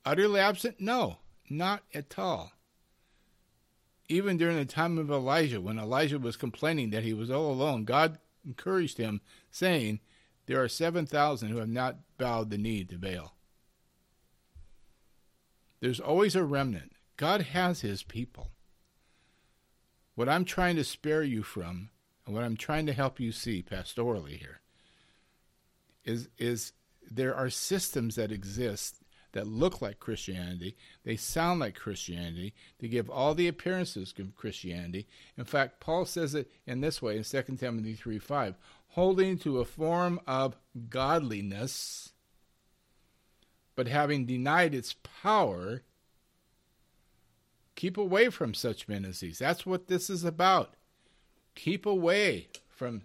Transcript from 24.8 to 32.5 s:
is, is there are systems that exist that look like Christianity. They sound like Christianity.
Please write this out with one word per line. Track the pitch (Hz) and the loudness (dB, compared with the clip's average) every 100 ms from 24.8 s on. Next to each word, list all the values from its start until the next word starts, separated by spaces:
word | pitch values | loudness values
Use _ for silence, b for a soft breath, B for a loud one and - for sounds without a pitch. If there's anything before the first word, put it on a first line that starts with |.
| b b b b b b b _ _ _ _ _ | b b b b b b b _ _ _ _ _
is, | - 117 - - | -6 -6 -6 -6
is | 120 113 - _ _ _ - | -4 -2 -6 _ _ _ -12
there | 117 131 | -2 -2
are | 131 131 | 0 -2
systems | - - 190 - 143 117 113 | -2 -2 -2 0 -2 -2 -2
that | 107 | -2
exist | 104 98 104 120 101 - - b b b | -4 -6 -4 -2 -4 -8 -12 b b b
that | - 107 | -6 -4
look | 110 180 - | 2 2 0
like | 107 - | -8 -8
Christianity. | - 107 - 92 87 90 92 - B B | -8 -6 -6 -6 -6 -6 -8 -12 B B
They | - 110 | -6 -6
sound | - 165 170 175 | -4 0 0 0
like | 117 | -2
Christianity. | - - 95 - 87 85 85 98 | -6 -10 -8 -8 -6 -6 -8 -10